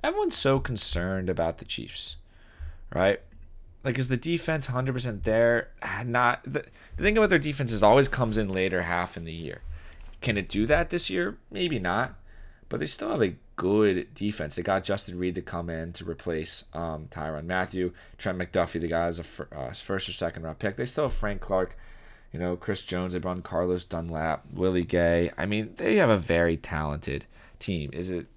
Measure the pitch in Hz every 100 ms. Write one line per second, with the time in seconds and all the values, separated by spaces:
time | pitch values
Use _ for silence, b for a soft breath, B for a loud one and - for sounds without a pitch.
0 | 285 392 403 - 135 135 - 113 - 90
1 | 90 95 92 85 82 - - - - -
2 | - - B B B B B B B -
3 | 95 - - - - - - - 135 127
4 | 127 127 160 170 165 160 135 127 131 127
5 | 123 101 113 110 117 117 - - - 107
6 | 120 120 123 - - 139 - B B -
7 | 190 214 214 175 151 139 127 110 104 127
8 | 135 - 117 107 104 95 95 90 85 87
9 | 90 - 82 82 78 50 - B B B
10 | B B - 104 95 98 113 151 175 175
11 | - 185 180 - - 190 175 135 90 98
12 | 127 - b b b b b - - -
13 | - 339 101 85 - - 92 104 107 90
14 | - - 104 104 76 80 92 95 90 98
15 | - 90 90 90 - 85 85 82 82 85
16 | 90 82 - 80 80 - - 78 85 78
17 | 76 82 76 78 80 92 92 92 90 B
18 | B - 104 92 90 92 85 85 82 82
19 | 85 85 82 - 73 76 64 - - 95
20 | - 87 85 82 82 78 104 101 123 -
21 | 143 - 104 101 - 95 92 - B B
22 | B B B 85 87 90 - 98 - 90
23 | 92 90 90 90 85 82 87 90 - 85
24 | 82 80 80 76 - 67 92 90 85 90
25 | 85 85 87 - 104 107 110 - - 214
26 | 147 104 85 85 85 82 - 78 76 73
27 | 76 69 - B B B - 87 71 65
28 | 92 90 -